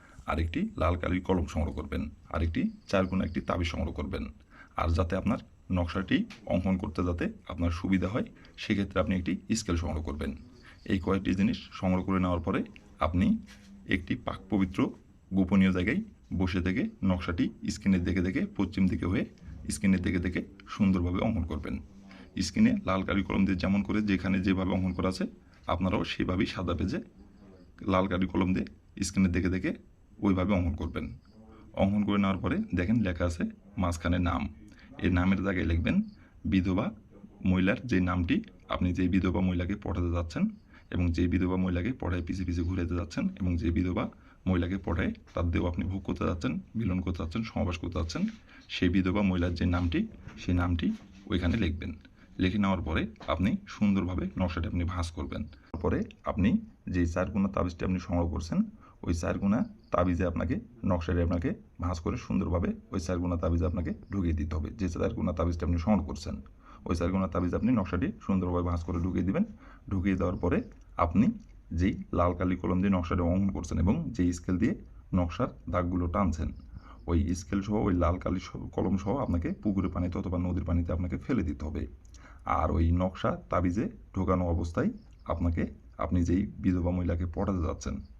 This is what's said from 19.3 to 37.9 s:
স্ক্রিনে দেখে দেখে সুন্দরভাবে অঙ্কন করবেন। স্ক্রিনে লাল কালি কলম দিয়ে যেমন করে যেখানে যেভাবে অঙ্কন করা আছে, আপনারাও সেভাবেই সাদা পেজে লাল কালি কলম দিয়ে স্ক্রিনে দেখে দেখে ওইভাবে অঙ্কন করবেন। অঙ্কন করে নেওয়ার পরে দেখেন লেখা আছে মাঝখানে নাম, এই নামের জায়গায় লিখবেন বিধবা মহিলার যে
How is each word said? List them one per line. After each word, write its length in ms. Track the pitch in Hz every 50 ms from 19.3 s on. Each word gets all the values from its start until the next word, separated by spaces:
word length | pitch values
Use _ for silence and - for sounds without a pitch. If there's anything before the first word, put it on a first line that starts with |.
| - - - - - - - -
স্ক্রিনে 260 | - - - 98 95 87
দেখে 220 | 90 - 87 92
দেখে 220 | 87 90 85 - - - - - - -
সুন্দরভাবে 520 | - - 104 95 95 90 85 87 87 98
অঙ্কন 240 | - - 73 76 80
করবেন। 360 | 80 76 73 71 - 60 71 - - - - - - - - - - - -
স্ক্রিনে 340 | 95 - - 104 107 113 113 101 -
লাল 180 | 90 95 95 92
কালি 200 | - 87 98 95
কলম 220 | - 104 101 98
দিয়ে 120 | 95 98 87
যেমন 260 | 87 95 98 101 98
করে 180 | - 104 104
যেখানে 380 | 107 104 98 90 85 95 95 95
যেভাবে 320 | 92 98 95 92 95 92
অঙ্কন 220 | 101 95 92 92 85
করা 160 | 90 92 92
আছে, 160 | 92 - - - - - - - - - - -
আপনারাও 360 | - 85 90 92 87 - -
সেভাবেই 420 | - - - - - 92 92 -
সাদা 280 | - - - 92 87 90
পেজে 260 | 92 - 95 135 190 - - - - - - - - - - - - - - - -
লাল 260 | - 98 95 92 92 98
কালি 200 | 92 90 95 90
কলম 260 | - 95 95 87 92
দিয়ে 120 | 92 101 - - - - - - - -
স্ক্রিনে 260 | - - 98 95 90
দেখে 200 | 90 92 80 90
দেখে 240 | 90 92 - 156 196 - - - - - - - - -
ওইভাবে 320 | - 101 98 92 92 95 104
অঙ্কন 220 | 92 87 85 78
করবেন। 420 | - 78 78 - 82 78 - - - - - - - - - - - - - -
অঙ্কন 300 | - 98 98 101 104 104
করে 140 | 104 101 101
নেওয়ার 200 | 101 98 95 85
পরে 200 | - 95 139 185 220 - -
দেখেন 260 | 87 90 92 113 120
লেখা 240 | 104 92 87 - 90
আছে 180 | 87 85 - 87 - - - - - - -
মাঝখানে 420 | 95 90 85 - - 90 87 87
নাম, 300 | 87 85 - - - - - - - - - - - - - -
এই 120 | - 87
নামের 340 | - 87 - 175 95 - -
জায়গায় 220 | 95 98 92 85
লিখবেন 360 | 82 82 82 - - 160 190 220 220 - - - - - - -
বিধবা 460 | - - 95 87 95 90 95 123 190 - - - - - - - - - - -
মহিলার 320 | 95 92 92 92 95 104 - -
যে 140 | 123